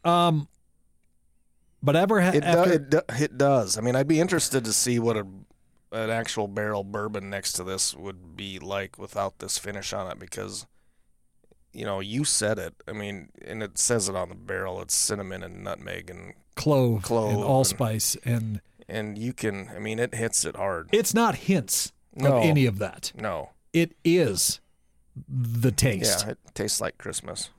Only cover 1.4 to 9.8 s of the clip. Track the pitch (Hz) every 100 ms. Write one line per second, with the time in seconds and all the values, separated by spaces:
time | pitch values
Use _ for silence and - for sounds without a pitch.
1.4 | _ _ _ _ 139 156 190 214 180 147
2.4 | 165 170 185 160 139 156 - 113 143 123
3.4 | 139 135 95 104 120 127 139 156 180 170
4.4 | - 135 110 104 123 120 117 110 98 95
5.4 | - _ _ _ _ 110 110 113 113 -
6.4 | 101 101 107 104 98 104 104 104 98 101
7.4 | - - 92 95 - 69 98 92 90 90
8.4 | 98 95 95 98 95 - 98 101 98 -
9.4 | 95 - 101 98